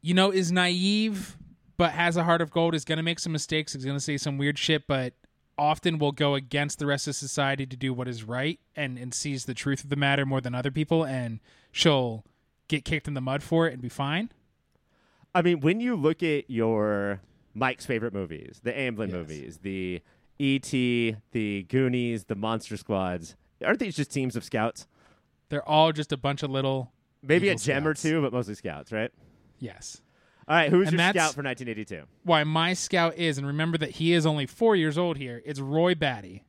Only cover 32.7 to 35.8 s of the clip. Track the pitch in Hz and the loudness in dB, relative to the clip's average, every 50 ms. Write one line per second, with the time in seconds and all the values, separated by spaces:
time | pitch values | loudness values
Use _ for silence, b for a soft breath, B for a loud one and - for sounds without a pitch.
32.7 | 185 - - - - 180 170 170 160 165 175 165 147 135 139 139 143 151 156 165 | 0 -2 -2 -2 0 2 2 2 0 0 -2 -2 -2 -2 -4 -4 -2 -2 0 0
33.7 | 165 160 160 - - - 160 165 175 170 151 160 151 151 139 127 - - 233 226 | 0 -2 -2 -4 -4 0 2 4 4 4 4 4 2 0 -2 -6 -2 2 4 4
34.7 | 214 185 156 156 143 160 180 175 160 135 139 127 120 120 - 143 151 135 139 135 | 6 6 4 2 2 0 0 0 -2 -4 -8 -10 -10 -12 -10 -10 -8 -6 -4 0
35.7 | 143 156 | 2 4